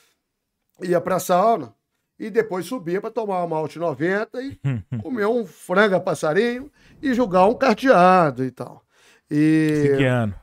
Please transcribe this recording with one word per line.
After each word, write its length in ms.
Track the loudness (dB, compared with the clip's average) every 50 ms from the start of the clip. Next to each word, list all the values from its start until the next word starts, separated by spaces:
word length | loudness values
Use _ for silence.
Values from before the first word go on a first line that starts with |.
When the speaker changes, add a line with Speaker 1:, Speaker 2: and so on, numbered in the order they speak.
| _ _ _ _ _ _ _ _ _ _ _ _ _ _ _ -10 -4
Speaker 1:
ia 180 | -2 -2 0
pra 180 | 0 -2 -4 -4
sauna 560 | -2 0 2 2 4 2 2 0 -2 -8 -16 _ _ _ _ _ _ _ _ -14
e 120 | -12 -4
depois 360 | -2 -2 -2 -2 -4 -8 -8
subia 340 | -8 -10 -10 -6 -6 -6 -6
pra 100 | -6 -6
tomar 280 | -6 -6 -4 -4 -4 -4
uma 60 | -4 -4 -4 -4
malte 180 | -6 -6 -6 -6
noventa 640 | -6 -6 -4 -2 -2 -2 -2 -2 -4 -6 -8 -10 -10
e 160 | -10 -10 -8 -6 -4 -4 -6
Speaker 2:
<laughs> 200 | -6 _ -8 -8 -8
Speaker 1:
comer 240 | -6 -4 -2 -2
um 200 | 0 0 -2 -4
frango 480 | -6 -10 -16 -10 -2 0 2 2 2 2
a 60 | 0
passarinho 720 | 0 -2 -4 -2 -2 -2 0 0 0 -2 -2 -6 -10 -16 _ _ _ _ _ -8
e 140 | -4 -2 0
jogar 320 | 0 0 0 2 4 4
um 80 | 4 2
carteado 880 | 2 2 0 0 2 4 4 6 6 6 6 6 6 4 2 0 -2 -6
e 60 | -6
tal. 320 | -8 -10 -16 -16 -18 -20 _ _ _ _ _ _ _ _ _ -4
E 600 | 0 2 2 4 4 4 2 2 2 2 2 2 2
Speaker 2:
Em 40 | 2
que 60 | 2
ano? 300 | 2 2 2 0 -2 -4 -8